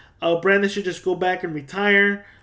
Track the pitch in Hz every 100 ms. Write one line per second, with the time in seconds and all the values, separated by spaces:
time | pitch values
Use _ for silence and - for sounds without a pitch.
0 | - _ 170 170 190 202 202 202 180 170
1 | 185 175 180 185 175 151 135 190 202 202
2 | 202 202 - -